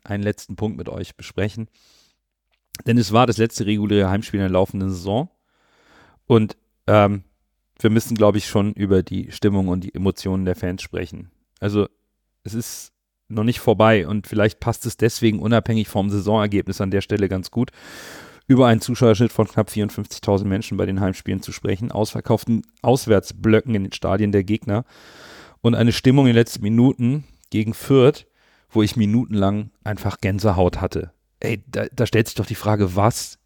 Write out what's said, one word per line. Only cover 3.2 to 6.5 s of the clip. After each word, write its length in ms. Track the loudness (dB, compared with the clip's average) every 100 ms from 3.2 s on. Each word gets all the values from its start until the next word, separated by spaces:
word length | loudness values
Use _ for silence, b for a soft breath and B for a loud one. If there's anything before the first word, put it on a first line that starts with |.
| 2
das 100 | 2
letzte 300 | -2 -2 -2
reguläre 420 | -2 0 2 2
Heimspiel 300 | 0 -4 -4
in 60 | 0
der 60 |
laufenden 380 | 0 0 -2 -4
Saison. 400 | -4 -4 -4 -4 _ b b b b b b b b 2
Und, 320 | 2 2